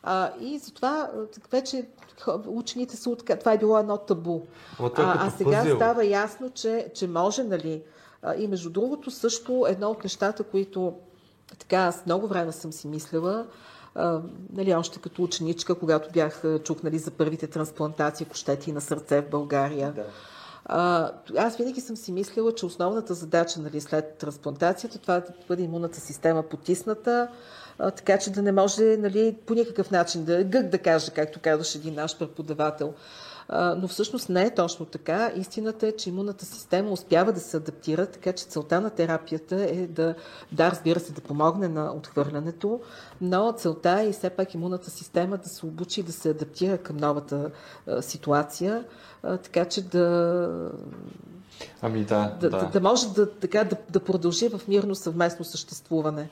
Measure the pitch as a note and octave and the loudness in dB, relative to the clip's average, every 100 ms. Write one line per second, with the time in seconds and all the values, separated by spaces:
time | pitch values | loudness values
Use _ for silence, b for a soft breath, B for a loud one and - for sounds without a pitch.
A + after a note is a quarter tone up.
0 | F3 F#3+ F3+ A#2+ A#3+ D4 - - B3+ D4+ | 0 0 0 -4 -8 -10 -12 -4 -2 0
1 | D4 A3 G#3+ - - B3+ C4 C4 B3 - | -4 -6 -10 -12 -2 -2 0 -6 -8 -14
2 | - - - F3 - A3 A#3 A#3+ B3 - | -20 -6 -2 -2 -4 -6 -6 -6 -6 -4
3 | B3 A#3 - G#3+ A#3 G#3+ G#3+ G#3+ G#3 G#3 | -4 -4 -2 2 4 4 6 4 4 -2
4 | - F3+ E3+ E3+ E3+ B B B B2 - | 0 -2 0 -4 -6 B B B 0 4
5 | F3+ E3+ F#3+ - E3+ G#3 D#3+ C3 A3+ A#3+ | 4 4 0 2 4 4 4 4 4 4
6 | G#3 G3+ G#3+ - B3+ - A3+ A3+ - - | 4 2 0 -4 -10 -4 -2 -2 -4 -6
7 | F#3 E3+ F#3 G#3+ A#3+ F3+ D#3 D#3 D#3 B | -2 2 2 2 -2 -2 -2 -6 -8 B
8 | B B - D#3+ G#3 F#3+ E3+ F3 B3 C#4+ | B B -4 -2 -2 -2 -2 -2 0 -2
9 | - - A#3+ - - B3+ B3 F#3 G#3 A3 | -8 -2 -2 -2 -2 2 2 2 0 -2
10 | F#3+ - G3+ G#3+ G#3 G3 G3 F#3+ F3+ E3+ | -6 -2 -2 0 -2 0 -2 -2 -2 -4
11 | - b b b - - - F#3 F3+ E3+ | -18 b b b -20 -20 0 4 4 0
12 | F3 F3 G#3+ F#3+ E3 D#3+ D#3+ D#3 D3 D3+ | 0 0 0 -2 -2 -4 -10 -10 -8 -10
13 | - D#3+ F3 G#3+ A#3 B B B B - | -4 -2 0 -2 -6 B B B B -2
14 | E3+ E3 E3+ - F#3 G3 F#3+ E3+ E3+ - | 0 0 -4 -14 -10 -2 2 2 2 -8
15 | F3+ - F3 - E3 E3+ - F3 D#3+ D3+ | -12 -2 -2 0 -2 -2 0 0 4 2
16 | D#3 E3+ D#3 - D#3+ D#3 D#3 D#3+ D#3+ D#3+ | 4 2 2 0 0 0 -2 -4 -2 -2
17 | D#3+ - D#3 D#3+ D#3 D#3+ D#3 - D3+ D3+ | -4 0 0 0 -6 -4 -4 -4 -4 0
18 | D3+ D3+ D#3 - - C#3 D#3+ D3 - D3+ | -2 0 -10 -8 -2 -2 -2 -6 -4 -6
19 | - D3 C#3+ D3 C#3+ C#3 C#3 D3+ C#3 D3 | 2 2 2 -4 0 0 0 0 -4 -4
20 | G#2 B B B B B - - F3 F3 | -10 B B B B B -4 2 4 4
21 | D#3+ - - A#2 A3+ A3+ A#3+ C4 B3+ A3 | 2 -6 -4 0 2 0 -4 -4 -8 -10
22 | - F3+ G3+ - A3+ A3+ F3+ F3 F3+ A3 | -6 -4 -4 0 0 0 -6 -2 0 0
23 | A3 F3 D#3+ E3+ E3+ E3 D3+ D3 D3 D3+ | -4 -6 2 2 2 -2 -6 -6 -2 -2
24 | D3+ - D3+ C#3+ D3 C#3+ F3 F#3+ A3+ G#3+ | -2 -8 -8 -6 -8 0 2 2 -6 -8
25 | - F3 F3 - - F3+ E3+ E3 E3+ E3 | 0 0 0 -16 -4 -2 -2 -2 -4 -6
26 | - C#3+ E3 D#3+ D#3 D3 - F#3 - G#3+ | -14 0 2 2 0 -6 0 0 0 -2
27 | A#3+ A#3+ A#3+ A#3+ B B B B F#3+ F#3+ | 2 2 0 -6 B B B B -2 0
28 | - F#3+ - G3 G3+ G3 G3 G3+ A3 A3 | 4 4 4 0 4 6 4 6 6 6
29 | G#3 G3 A3+ A3 - A3+ A3+ - F#3+ F#3 | 2 4 2 2 -2 2 2 0 2 2
30 | E3+ E3+ D#3+ F3 F#3+ G#3+ F3+ F3+ F3 D#3+ | 2 0 2 2 4 4 4 2 4 4
31 | D#3 - D3+ D#3+ D#3+ D#3 D#3+ D#3 D#3 D3+ | 2 -2 -2 0 2 2 0 -6 -6 -4
32 | D#3 - D#3 - D#3 D3 D3+ D3+ D3+ D#3 | -6 -4 -8 -6 -8 0 0 0 -6 -6
33 | B B B B B - F3 E3+ F#3 - | B B B B B 2 2 2 -2 -2
34 | G#3+ B3 - F3+ G#3 A#3+ E3+ - D#3 D#3 | -2 -2 0 2 4 2 0 -2 -10 -8
35 | - F3 A3+ - F#3 - A3 A3 A3 G#3+ | -2 0 0 -2 -6 -4 -4 0 -2 -2
36 | F#3+ F3+ G3+ G3 - - - F3+ G#3 F#3 | -6 -4 -6 -8 -12 -16 -2 0 0 -4
37 | - E3 F#3+ F#3 - D#3+ D#3 - - D#3 | 4 4 6 2 -2 -6 -6 -8 -2 0
38 | F#3+ - F#3 F#3 - D#3 D3 E3+ G#3+ G#3+ | 0 -2 -4 -4 -6 -8 2 2 2 0
39 | E3 D#3+ - D#3 D#3 F#3 G3 E3+ F3 D#3+ | 0 0 -2 -6 -2 -2 0 -2 -4 0
40 | E3 E3 B B B D3+ E3 F3 D#3+ E3+ | 0 0 B B B 4 4 4 2 2
41 | E3+ - - D3 D#3 F3+ F#3 D#3 D3+ D3+ | 0 -12 -6 4 4 4 -2 -2 -4 -6
42 | - - C#3+ D3 D#3 E3+ G3+ A#3+ B B | -4 0 0 -2 -6 -4 -2 -2 B B
43 | B B F3+ F#3 A3 A3+ F3 D#3 F3 F#3+ | B B 0 2 2 2 -2 2 4 4
44 | G#3+ G3+ F#3 F#3 F#3 E3 F3 F3+ F3+ - | 2 0 -4 -2 -4 -2 -4 -4 -8 -16
45 | - F3 F3+ G3 F3+ - D#3+ D#3+ F3 - | -2 0 0 -2 -8 -10 -10 -8 -6 -6
46 | E3+ D#3+ D#3+ D#3 D3+ - F#3 F3+ - D3+ | -6 -2 -2 0 -4 -2 0 0 -4 -2
47 | D3 D3 C#3+ C#3+ C#3+ B B B - B2 | 0 0 -2 -4 -4 B B B -4 -4
48 | - D3 D3+ C#3+ D3 - F3+ A3+ B3 B | -4 -6 2 2 2 -2 -2 -2 -6 B
49 | B B - F#3 - F3 F3 - F#3 F3+ | B B -6 -6 0 0 0 -2 0 2
50 | F3 F3 E3+ F3 E3+ E3+ E2 - - - | 4 4 2 2 0 -4 -8 -8 -12 -14
51 | G1+ - - F3 - B B B A#2 A2+ | -16 -16 -18 -20 -20 B B B -2 0
52 | G#2 G#2+ G#2 - E3+ F#2+ F#2+ G3 F#3+ B3 | 2 2 2 2 2 2 2 4 4 4
53 | A#3 G3 G#3 - F3+ G#3 G#3 F#3 - F3+ | 2 2 2 0 0 2 2 -2 0 -2
54 | - F#3 E3+ E3+ A#3 G#3 G3 G3+ G3+ F#3+ | 0 2 2 2 0 0 2 2 2 -2
55 | E3+ E3 E3+ F3 E3+ - - E3 - E3 | -4 2 2 0 -10 -10 -12 -16 -2 0
56 | D#3 D3+ D#3 | 0 -4 -10